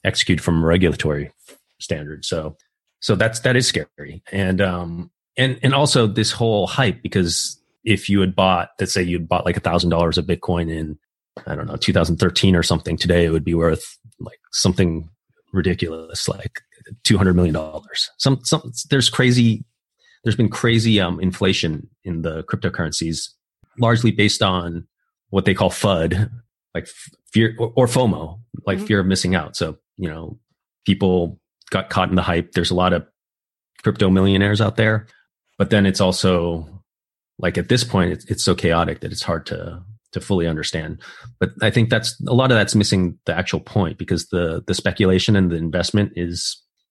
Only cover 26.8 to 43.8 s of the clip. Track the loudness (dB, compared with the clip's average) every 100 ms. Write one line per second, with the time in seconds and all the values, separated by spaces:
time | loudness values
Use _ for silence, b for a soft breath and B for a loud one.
26.8 | -12 -16 -20 -20 _ 2 2 2 -2 2
27.8 | 2 4 2 0 -6 -14 -18 -10 -4 -2
28.8 | 0 0 2 0 0 0 -2 -6 -6 -8
29.8 | _ -10 -10 -8 -12 -16 _ _ _ _
30.8 | -2 2 2 2 0 -6 _ _ -6 -4
31.8 | -2 0 2 2 0 0 -2 -2 -2 2
32.8 | 2 0 -2 _ _ _ _ _ _ _
33.8 | -2 2 4 4 4 4 4 2 0 2
34.8 | 0 0 -4 b b _ _ -4 0 2
35.8 | 4 2 2 2 2 2 0 -4 -8 -16
36.8 | _ _ _ _ _ -6 -4 -2 0 0
37.8 | 2 0 0 -2 -6 -4 0 0 2 2
38.8 | 0 -4 -8 -8 -4 -6 -6 -10 -10 -14
39.8 | -18 -20 _ -10 -2 0 0 -2 -4 -6
40.8 | -6 -10 B B B B -4 0 0 4
41.8 | 4 2 0 -6 0 2 4 4 4 2
42.8 | 2 2 0 -2 -6 -4 -2 -4 -2 -2